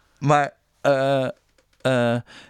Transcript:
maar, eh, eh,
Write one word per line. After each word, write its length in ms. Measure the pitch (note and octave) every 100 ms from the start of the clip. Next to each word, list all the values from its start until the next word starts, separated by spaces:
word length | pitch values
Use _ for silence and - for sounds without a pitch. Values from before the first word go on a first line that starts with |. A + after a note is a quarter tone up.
| _ _
maar, 340 | C#3+ D3 C#3+ - _ _
eh, 460 | C#3 C3+ C3+ C3+ B2+ - _ _ _ _
eh, 340 | B2+ B2+ A#2+ A#2+ - - -